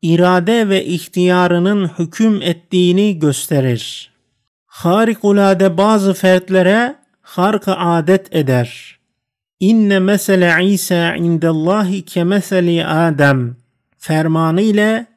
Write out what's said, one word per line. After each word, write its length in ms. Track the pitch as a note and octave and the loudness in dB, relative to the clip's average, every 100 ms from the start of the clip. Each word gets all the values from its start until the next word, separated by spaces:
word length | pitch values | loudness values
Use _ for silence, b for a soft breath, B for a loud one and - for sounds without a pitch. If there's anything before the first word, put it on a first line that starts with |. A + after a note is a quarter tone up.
irade 680 | E3 E3 F3+ F3+ F3 A#3 G#3+ | 0 2 2 2 0 0 0
ve 160 | G3 - | -2 -2
ihtiyarının 1040 | E3+ - - F3+ F3+ F3+ F3 F3+ G#3 F3+ - | -8 -6 -2 0 2 2 2 0 0 -4 -6
hüküm 420 | E3+ - A3 G#3 | -8 -2 0 0
ettiğini 760 | D3+ E3+ _ F#3 F3+ F3+ G#3 F3 | -2 -6 _ 0 2 2 0 0
gösterir. 920 | D3+ C3+ - D3 C3 A#2 - - - _ _ _ _ _ _ | -2 -2 -2 -2 0 -2 -6 -16 -20 _ _ _ _ _ _
Harikulade 1120 | - E3+ F#3+ A3+ A3+ G#3 G3+ G3 F#3+ F#3+ E3+ | -6 -2 0 0 0 0 2 2 2 0 2
bazı 360 | G#3 A3 G3 | 2 2 0
fertlere 800 | F#3 F#3+ F#3 F#3 F#3 F3+ G#3+ A#3+ D4 _ _ | 0 2 2 2 0 2 2 0 -6 _ _
hark-ı 540 | _ - F#3 G#3+ G3+ F#3 | _ -2 -2 -2 -4 -4
adet 600 | F3 E3+ D#3 F#3+ F#3+ E3 | 0 -2 2 0 0 -4
eder. 640 | C#3 B2+ A#2+ - - - _ _ _ _ _ _ | 0 0 -2 -8 -20 -20 _ _ _ _ _ _
"İnne 400 | F#3+ A3+ G#3 G3 | 0 2 2 2
mesele 680 | F#3+ G3+ - F#3+ F3 E3 F#3 | 0 -2 0 2 2 2 0
İsa 500 | G3 - F3 E3+ E3+ | -2 -2 -2 -2 -2
indallahi 840 | E3+ E3 E3 D#3+ D#3+ G3+ G3 G3 | -2 0 0 -2 0 0 -2 -4
kemeseli 840 | - - F3 G3+ F#3+ F#3 F3 E3+ - | -6 -4 0 -2 0 -2 0 -2 -2
Adem" 680 | D#3 E3 D3 C#3+ C3+ A#2+ A#2+ _ _ _ _ | 0 0 2 2 2 -2 -10 _ _ _ _
fermanı 640 | - D#3 D#3 D#3+ D#3+ E3 | -4 -2 0 0 0 0
ile 440 | A3 G#3 G#3+ A3 A#3 | 0 2 0 -2 -6